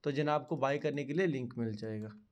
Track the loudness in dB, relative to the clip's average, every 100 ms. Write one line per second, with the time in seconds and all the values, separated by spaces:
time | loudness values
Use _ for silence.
0 | 0 2 2 2 0 0 2 2 0 0
1 | -2 2 2 0 -4 -4 -4 -4 -6 -6
2 | -6 -12 -20